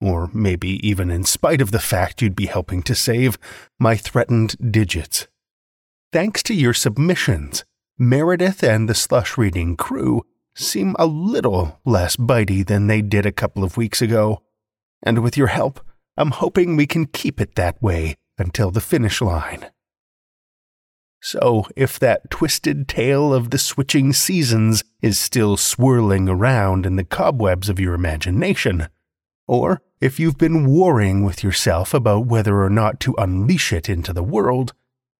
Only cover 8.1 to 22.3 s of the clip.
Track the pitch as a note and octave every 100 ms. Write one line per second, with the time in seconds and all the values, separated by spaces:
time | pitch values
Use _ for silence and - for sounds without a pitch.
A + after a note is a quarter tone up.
8.1 | C3+ D#3+ F3+ F3+ F#3+ C#3 A2 A2 A2 -
9.1 | B2 - - G#2+ E2+ E2+ F2 - - C3
10.1 | A#2 - _ _ - - G#3 F#3+ F#3 E3
11.1 | D3+ F#3 B3 B2+ F#2 E2 - - G2+ F2
12.1 | - A#2+ A#2+ G2+ G2 F#2+ G2+ G2+ A2 G#2
13.1 | G2+ G2+ - G#2 - F#2+ - A2+ - A#2
14.1 | A#2+ G#2+ A2 _ _ _ _ _ - -
15.1 | A#2 A#2+ C#3+ B2+ - B2+ - - - _
16.1 | - D3 - - G#3 F3+ D#3+ D3 E3+ D#3
17.1 | - - - - - F2 - G#2+ E2 D#2+
18.1 | C#2+ _ - E2+ - G2+ G2+ - D#3+ A2+
19.1 | - G#2+ E2 - - - _ _ _ _
20.1 | _ _ _ _ _ _ _ _ _ _
21.1 | _ - - B2 A2+ F#2+ - C3+ - B2+
22.1 | G#2+ -